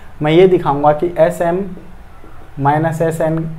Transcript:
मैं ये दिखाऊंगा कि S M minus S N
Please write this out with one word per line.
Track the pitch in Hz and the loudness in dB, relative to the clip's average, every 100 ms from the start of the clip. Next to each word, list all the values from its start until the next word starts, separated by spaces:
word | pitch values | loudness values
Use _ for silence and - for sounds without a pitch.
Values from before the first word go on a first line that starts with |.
| - - | -16 -4
मैं | 151 | 2
ये | 165 185 | 6 6
दिखाऊंगा | 180 165 143 147 | 4 2 2 2
कि | 151 175 - | 2 -2 2
S | 170 170 | 0 2
M | 170 180 196 - - - - - - - - 139 | -2 -2 -4 -10 -16 -18 -20 -20 -18 -16 -14 -2
minus | 139 151 165 160 | 0 2 0 0
S | 165 160 | -2 0
N | 160 165 160 | -2 -2 -4